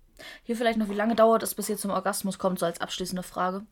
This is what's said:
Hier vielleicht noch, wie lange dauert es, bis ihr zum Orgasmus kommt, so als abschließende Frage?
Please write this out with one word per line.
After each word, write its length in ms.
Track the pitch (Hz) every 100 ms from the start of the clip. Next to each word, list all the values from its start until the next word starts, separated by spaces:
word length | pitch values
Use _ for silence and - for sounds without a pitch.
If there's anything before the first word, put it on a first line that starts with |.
| _ _ - -
Hier 140 | - 226
vielleicht 220 | 233 226
noch, 100 | 202
wie 60 |
lange 200 | 202 220
dauert 280 | 220 226 220
es, 120 | -
bis 140 | - 202
ihr 80 | 208
zum 140 | 202
Orgasmus 480 | 185 190 190 196 -
kommt, 200 | 190 185
so 80 | 170
als 140 | 170
abschließende 420 | 180 - 180 180
Frage? 440 | 180 - 185 190 214